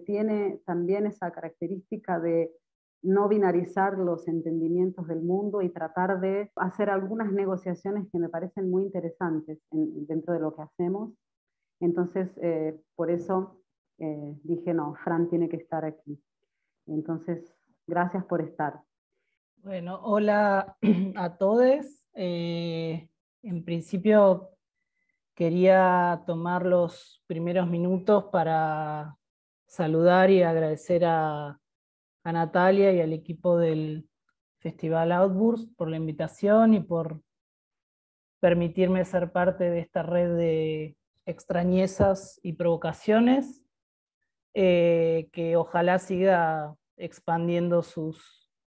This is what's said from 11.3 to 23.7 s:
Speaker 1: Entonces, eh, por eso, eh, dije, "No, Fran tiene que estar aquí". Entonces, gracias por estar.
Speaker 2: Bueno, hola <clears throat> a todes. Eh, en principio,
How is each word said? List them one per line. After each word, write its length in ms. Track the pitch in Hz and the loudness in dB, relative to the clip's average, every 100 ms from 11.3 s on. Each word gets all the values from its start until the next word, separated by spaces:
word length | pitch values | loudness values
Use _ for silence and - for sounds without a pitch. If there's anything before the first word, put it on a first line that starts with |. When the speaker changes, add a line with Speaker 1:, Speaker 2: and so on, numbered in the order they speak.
| _ _ _ _ - | _ _ _ _ -4
Speaker 1:
Entonces, 480 | 175 175 175 190 185 - | -2 0 -2 -4 -6 -4
eh, 360 | 170 160 156 156 _ - | -4 -2 -4 -8 _ -6
por 140 | 165 | -4
eso, 460 | 175 170 190 190 _ _ _ _ - | -2 -2 -4 -4 _ _ _ _ -12
eh, 320 | 160 151 147 147 | -10 -8 -12 -12
dije, 280 | 156 170 175 | -6 -6 -2
"No, 220 | 165 147 147 | -4 -4 -8
Fran 240 | - 170 170 | -4 -2 -2
tiene 180 | 170 165 | -2 -2
que 80 | 165 | -6
estar 260 | - 160 | -8 -6
aquí". 340 | 156 156 - 143 _ _ _ _ _ _ - | -6 -10 -16 -18 _ _ _ _ _ _ -10
Entonces, 680 | 156 151 160 - 170 - _ _ _ - | -8 -6 -8 -6 -10 -10 _ _ _ -6
gracias 380 | 170 180 190 | -2 -2 -4
por 160 | 180 170 | -4 -4
estar. 400 | 156 - 151 - _ _ _ _ _ _ _ _ | -4 -6 -6 -6 _ _ _ _ _ _ _ _
Speaker 2:
Bueno, 420 | 190 190 175 190 | -12 -10 -10 -10
hola 760 | - 208 208 208 208 196 190 - | -2 0 2 2 4 2 -2 -2
<clears throat> 360 | 226 180 190 208 | 2 2 0 -4
a 200 | 175 175 | -6 -2
todes. 680 | 196 226 254 285 285 - _ | 2 4 4 2 -2 -18 _
Eh, 960 | - 180 175 170 170 170 165 165 160 160 _ _ _ | -8 -6 -4 -4 -4 -6 -6 -6 -8 -12 _ _ _
en 200 | 226 175 | -10 -8
principio, 880 | 175 | -6